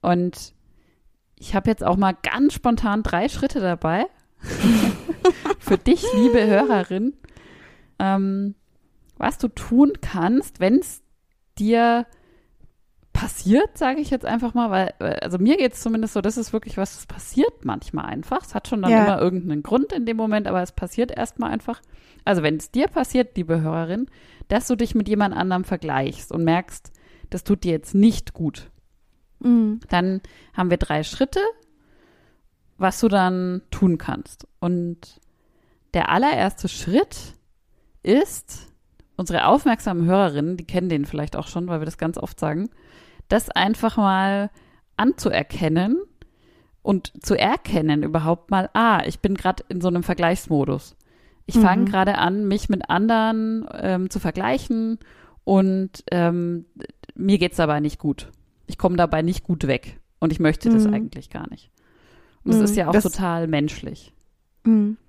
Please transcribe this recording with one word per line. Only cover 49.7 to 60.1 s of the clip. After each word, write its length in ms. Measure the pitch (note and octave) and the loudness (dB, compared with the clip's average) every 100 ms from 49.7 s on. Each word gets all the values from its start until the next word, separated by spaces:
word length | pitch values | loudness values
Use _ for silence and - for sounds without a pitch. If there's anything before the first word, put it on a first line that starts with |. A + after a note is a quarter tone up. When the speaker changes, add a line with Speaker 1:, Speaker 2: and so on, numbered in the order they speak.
| F#3 | -2
Speaker 1:
so 80 | F3+ | 0
einem 140 | F3 | 0
Vergleichsmodus. 920 | F3 F#3 E3+ F#3 - D3+ C#3 C#3 - _ _ _ _ _ - | -2 0 0 0 0 0 0 -4 -8 _ _ _ _ _ 0
Ich 120 | A#3 | 6
fang 220 | G3+ F#3+ | 6 6
Speaker 2:
Mhm. 40 | G3 | 2
Speaker 1:
gerade 320 | G3 F#3+ G3+ | 2 2 2
an, 280 | E3+ G3+ G3+ | 0 0 -2
mich 220 | G3+ - | -2 -2
mit 200 | G3 - | -4 0
anderen, 760 | F3 A3 A3+ A3 A3+ A3 A3 - | 0 2 2 2 0 -2 -4 -8
ähm, 380 | - F#3+ F#3 F#3 | -6 -2 -2 -2
zu 100 | G3 | -4
vergleichen 800 | F3 F#3 G#3 C4+ - A3+ A3+ A3+ - - - - | -4 -4 -2 -2 -2 -4 -4 -6 -10 -20 -20 -12
und, 600 | - G3 F#3+ F#3+ F#3+ - - | 2 2 4 0 -4 -8 -4
ähm, 560 | F3+ E3+ F3 E3+ E3+ - - - _ - | 0 0 0 -4 -6 -10 -20 -20 _ -20
mir 240 | - G3 G3 | -4 2 2
geht's 180 | F3+ - | 2 2
dabei 240 | D#3+ D3 | 0 2
nicht 180 | D3 - | -2 -2
gut. 320 | D3 C#3 - - _ _ - | -4 -4 -10 -20 _ _ -16
Ich 100 | - | -2
komm 180 | F#3 F3 | 0 2
dabei 260 | E3 D#3 | 2 2
nicht 200 | E3 F#3 | 0 -4
gut 220 | - E3 C#3 | -4 -4 0
weg 320 | B2+ - - _ | -2 -4 -20 _